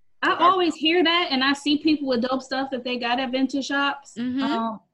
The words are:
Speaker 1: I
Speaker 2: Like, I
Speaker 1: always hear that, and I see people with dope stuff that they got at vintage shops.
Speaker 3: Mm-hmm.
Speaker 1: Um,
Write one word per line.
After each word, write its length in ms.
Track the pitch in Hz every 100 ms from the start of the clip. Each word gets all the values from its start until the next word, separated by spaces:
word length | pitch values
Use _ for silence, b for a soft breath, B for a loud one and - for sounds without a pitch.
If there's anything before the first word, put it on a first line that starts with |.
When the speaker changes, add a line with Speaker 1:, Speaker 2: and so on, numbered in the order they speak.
| _ _
Speaker 1:
I 80 | 302
Speaker 2:
Like, 100 | 359
I 40 |
Speaker 1:
always 300 | 349 370 339
hear 280 | - 311 349
that, 240 | 330 339 339
and 120 | 262
I 80 | 269
see 260 | 277 294 294
people 300 | 320 302 269
with 140 | 240
dope 200 | 247 262
stuff 280 | - 269 269
that 140 | 254
they 140 | 247 247
got 200 | 240 247
at 100 | 262
vintage 360 | 254 262 277 254
shops. 480 | 277 277 - - -
Speaker 3:
Mm-hmm. 260 | 247 254
Speaker 1:
Um, 380 | 277 226 226 208 _